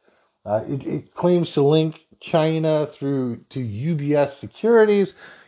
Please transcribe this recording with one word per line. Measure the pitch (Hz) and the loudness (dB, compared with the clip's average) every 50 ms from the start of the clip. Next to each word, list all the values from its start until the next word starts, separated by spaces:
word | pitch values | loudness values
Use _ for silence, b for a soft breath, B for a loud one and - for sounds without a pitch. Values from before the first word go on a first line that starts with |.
| _ _ _ _ _ _ _ _ - | _ _ _ _ _ _ _ _ -6
Uh, | 104 104 110 113 - | -4 -4 -4 -2 -4
it, | 143 135 127 - | -6 -8 -6 -6
it | - 147 - _ _ | -8 -8 -8 _ _
claims | - - 175 180 175 170 - | -4 0 0 2 2 0 -2
to | - 147 | 0 2
link | 139 143 151 160 160 160 156 - _ _ _ _ | 2 4 4 2 2 0 -4 -8 _ _ _ _
China | - - - 165 156 160 160 160 156 160 156 151 151 147 | -6 -2 0 0 2 0 0 0 0 0 0 0 -2 -4
through | - - 139 139 139 135 127 123 117 - - - | -6 -6 -6 -4 -2 -2 -2 -4 -6 -8 -12 -12
to | - 135 | -10 -8
U | 127 113 101 104 123 165 170 | -8 -8 -8 -6 -4 -4 -4
B | 147 143 143 147 | -2 -2 0 2
S | 147 143 139 - - | 2 0 0 -2 -8
Securities, | - - - - - 220 233 226 220 208 208 202 196 - B B B B B B B | -16 -16 -10 -4 0 4 6 6 6 6 4 2 0 0 B B B B B B B